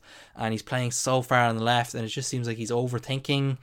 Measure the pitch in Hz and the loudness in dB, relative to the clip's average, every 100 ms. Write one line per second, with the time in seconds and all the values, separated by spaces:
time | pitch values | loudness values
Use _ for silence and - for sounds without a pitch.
0 | - - - 120 113 110 - 127 123 - | -12 -20 -18 -6 -2 -2 -2 -2 -2 -2
1 | 131 131 123 127 120 113 113 120 117 123 | 2 2 4 4 4 4 2 2 0 -4
2 | 110 139 127 127 120 113 110 120 123 123 | -6 -4 -4 -4 -4 -4 -2 -2 -2 -4
3 | - 135 135 139 139 131 | -4 -4 0 0 2 -2